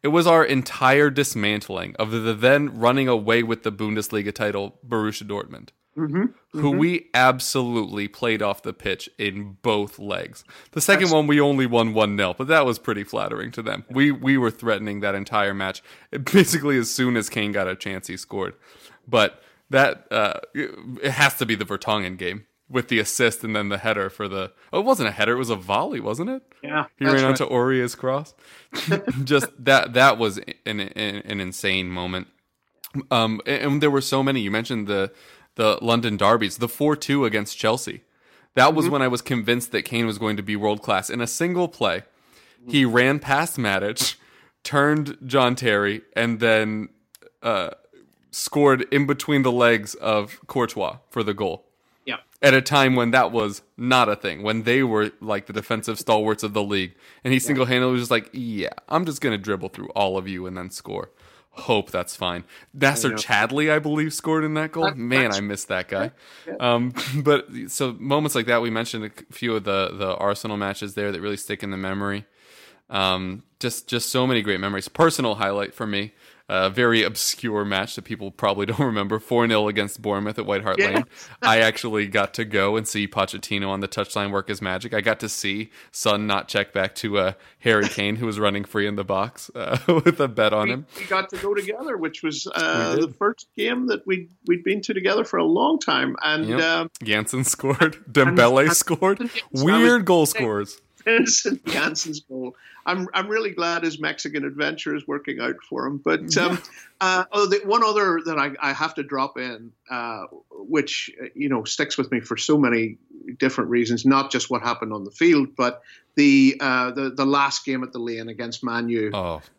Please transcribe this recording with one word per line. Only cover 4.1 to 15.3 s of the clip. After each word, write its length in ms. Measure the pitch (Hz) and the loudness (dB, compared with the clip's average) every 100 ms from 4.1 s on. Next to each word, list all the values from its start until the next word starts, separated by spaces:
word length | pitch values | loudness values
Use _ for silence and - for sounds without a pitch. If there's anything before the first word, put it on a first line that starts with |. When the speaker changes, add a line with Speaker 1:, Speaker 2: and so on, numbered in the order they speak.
| 107 101 | -4 -4
Speaker 1:
title, 460 | - 104 101 98 _ 120 | -4 -4 -4 -8 _ -4
Borussia 380 | 117 107 104 104 | -2 -2 -4 -8
Dortmund, 420 | 101 - - - _ _ - | -8 -10 -16 -20 _ _ -8
Speaker 2:
Mm-hmm. 240 | 156 160 233 - _ 151 | -4 -2 -2 -6 _ -2
Speaker 1:
who 120 | 147 | 0
Speaker 2:
Mm-hmm. 80 | 139 | 2
Speaker 1:
we 320 | 160 175 - | 2 0 -2
absolutely 920 | 123 127 127 - 135 123 117 95 101 104 | 4 4 4 -2 -2 0 -2 -2 -4 -8
played 320 | - 120 110 | -4 -2 0
off 200 | 104 98 | -2 -4
the 100 | - | -8
pitch 380 | 98 101 95 - _ | -8 -6 -6 -8 _
in 380 | 104 98 101 95 | -6 -6 -12 -6
both 380 | 123 107 104 - | 0 0 -2 -8
legs. 460 | 101 92 85 - - - - | -8 -8 -8 -14 -20 -20 -10
The 100 | - | -4
second 260 | 151 196 185 | 4 4 6
Speaker 2:
That's 60 | |
Speaker 1:
one, 120 | 156 147 | 4 6
we 140 | 147 | 4
only 260 | 143 139 127 | 4 4 4
won 260 | 117 113 | 4 4
one 220 | 110 104 101 | 2 2 2
nil, 180 | 95 90 | -2 -2
but 80 | 135 | 2
that 180 | 160 | 4
was 140 | 135 113 | 4 0
pretty 240 | - 101 | -4 -6
flattering 460 | 101 113 98 110 120 | -4 -4 -4 -6 -8
to 80 | 117 | -8
them. 220 | 110 101 - | -8 -8 -4
We, 220 | 127 143 | 2 2
we 260 | 139 131 135 | 2 2 2
were 140 | 117 | 2
threatening 480 | 107 113 101 107 101 | 0 -2 -2 -2 -4
that 140 | 101 98 | -2 -4
entire 360 | 101 | -2